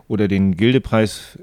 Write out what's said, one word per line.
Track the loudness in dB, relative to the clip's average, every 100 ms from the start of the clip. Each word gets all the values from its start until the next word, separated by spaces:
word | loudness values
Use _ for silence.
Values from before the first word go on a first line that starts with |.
| -8
oder | -2 0
den | 0 0 2
Gildepreis | 2 2 0 -2 -2 -4 -18 -20